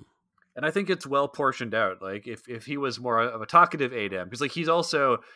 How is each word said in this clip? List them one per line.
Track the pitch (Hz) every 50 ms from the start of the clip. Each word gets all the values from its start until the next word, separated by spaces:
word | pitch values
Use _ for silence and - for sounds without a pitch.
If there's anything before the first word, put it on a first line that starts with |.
| - _ _ _ _ _ _ _ _ _ -
And | 123 139
I | 156
think | 160 202 202 190
it's | 185 160 -
well | 139 139 139 143 139
portioned | - - 143 131 127 - 123 113 104
out. | 113 110 95 92 90
Like, | 95 95 98 104 101
if, | 123 113 - - -
if | 123 113 -
he | - 147 143
was | 139 131 113 120
more | 123 123 117 113
of | 113 123 113 113 110
a |
talkative | - - 170 175 170 - 156 139 123 131
Adem, | 117 104 98 95 92 90 92
'cause, | 117 117
like, | 147 135 -
he's | 170 165 156
also, | 165 170 165 - - 147 139 131 120 120 - - -